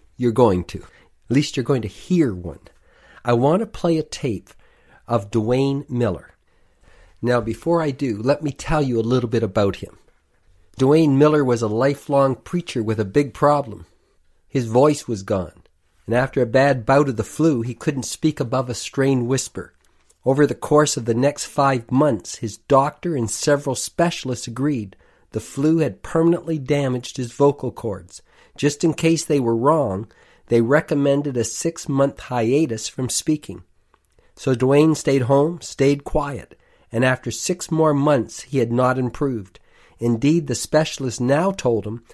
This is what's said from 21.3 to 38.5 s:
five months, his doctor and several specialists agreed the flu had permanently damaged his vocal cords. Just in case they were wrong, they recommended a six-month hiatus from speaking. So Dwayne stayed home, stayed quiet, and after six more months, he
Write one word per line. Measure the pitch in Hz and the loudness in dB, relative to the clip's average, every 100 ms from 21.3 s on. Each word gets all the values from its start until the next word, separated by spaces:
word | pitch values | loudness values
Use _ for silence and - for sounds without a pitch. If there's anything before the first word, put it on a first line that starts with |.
| - - | -2 -6
five | - 139 131 113 | 0 0 0 0
months, | 127 147 107 - - | 2 2 0 -6 -10
his | 113 - | -10 -10
doctor | - 135 143 - 175 147 | 2 2 2 -2 -6 -4
and | 110 | -4
several | - - 143 143 123 | -2 0 0 0 -6
specialists | - - 170 - 127 120 - | -6 -2 -2 -2 -6 -8 -8
agreed | 117 143 135 98 - _ _ _ | -4 -2 -2 -6 -14 _ _ _
the | 110 | -10
flu | - - 151 165 | -8 -2 2 2
had | 139 - | 0 -4
permanently | - 165 165 170 165 156 | -4 0 2 2 -2 -6
damaged | 131 143 135 123 - - | -2 -2 0 -4 -6 -10
his | 120 | -8
vocal | - 143 139 123 | 0 2 2 -6
cords. | - 113 92 87 - - _ _ - | -8 -8 -8 -12 -20 -20 _ _ -4
Just | 143 - | -2 0
in | 165 | -2
case | - 165 165 | 0 0 0
they | - 147 | 0 0
were | 117 117 | 0 0
wrong, | 135 160 120 95 - _ _ _ - | 2 2 0 -4 -8 _ _ _ 0
they | 120 | 2
recommended | 113 147 156 147 139 139 147 123 | 4 2 2 0 2 0 0 -4
a | |
six-month | 113 - 165 - - 139 139 - | -4 -4 -6 -6 -4 0 0 -2
hiatus | - 123 113 139 151 110 - | -6 -2 0 2 0 -4 -8
from | - 127 | -8 -6
speaking. | - - 151 - 90 - _ _ _ _ _ _ - | -4 -2 -4 -6 -16 -18 _ _ _ _ _ _ -8
So | 135 123 | -2 0
Dwayne | 127 143 160 147 | 4 4 4 2
stayed | - 139 | 0 0
home, | 120 139 151 175 | 2 2 2 -2
stayed | - - 139 143 | -10 0 2 2
quiet, | - 156 143 127 - - _ _ _ | -2 -4 -4 -8 -14 -20 _ _ _
and | 117 127 | 0 0
after | 127 - | 0 -4
six | - - 180 - | -6 -4 -4 -2
more | 160 156 | 0 2
months, | 143 147 139 110 - | 2 2 2 0 -10
he | - | -6